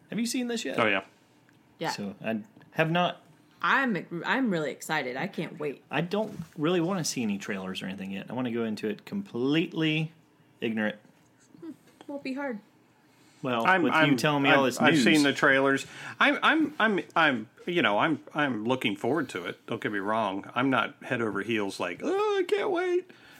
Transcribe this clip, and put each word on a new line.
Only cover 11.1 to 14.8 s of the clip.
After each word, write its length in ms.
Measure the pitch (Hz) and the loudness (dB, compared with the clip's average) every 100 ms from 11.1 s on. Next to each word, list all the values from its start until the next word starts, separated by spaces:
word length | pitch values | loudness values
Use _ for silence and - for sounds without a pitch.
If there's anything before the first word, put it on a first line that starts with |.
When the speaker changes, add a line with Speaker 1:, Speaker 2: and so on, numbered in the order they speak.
| _ _ _ _ - | _ _ _ _ -18
Speaker 3:
Hmm. 80 | 330 277 _ _ - | -16 -16 _ _ -14
Won't 160 | 285 | -12
be 100 | 277 | -8
hard. 260 | 262 285 220 - _ _ _ _ _ _ _ | -8 -8 -10 -12 _ _ _ _ _ _ _
Speaker 1:
Well, 200 | 131 120 113 | -4 2 4
Speaker 2:
I'm, 160 | 185 | 6
Speaker 1:
with 100 | 147 | 6
Speaker 2:
I'm, 180 | 156 156 | 6 6
Speaker 1:
you 60 | 135 | 4
telling 240 | 151 147 | 4 2
me 80 | 139 | 6
Speaker 2:
I'm, 80 | 139 | 6
Speaker 1:
all 40 | 131 | 4
this 140 | 117 | 4